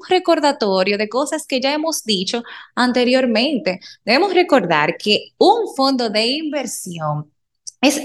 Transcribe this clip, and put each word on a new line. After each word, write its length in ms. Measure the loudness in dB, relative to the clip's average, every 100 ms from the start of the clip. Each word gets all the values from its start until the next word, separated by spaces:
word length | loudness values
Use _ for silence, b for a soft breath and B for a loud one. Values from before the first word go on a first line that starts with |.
| -2
recordatorio 880 | 0 2 2 2 0 0 2 0 -2
de 100 | -2
cosas 380 | -2 -4 -6 -4
que 140 | -2
ya 120 | -2
hemos 300 | -2 -4 -4
dicho 400 | -4 -4 -2 -6 -8 B B
anteriormente. 1040 | -2 0 2 2 2 2 0 0 -2 -4 -6 B B
Debemos 300 | 0 2 2
recordar 640 | 2 4 4 4 2 0 -2
que 340 | 0 0 -2 2
un 340 | 4 4 0 0
fondo 340 | 0 0 0
de 160 | 0 0
inversión 1080 | -2 -4 -6 -6 -10 -10 -8 -4 -4 -8 _ _ _ -20 0
es 220 | 2 2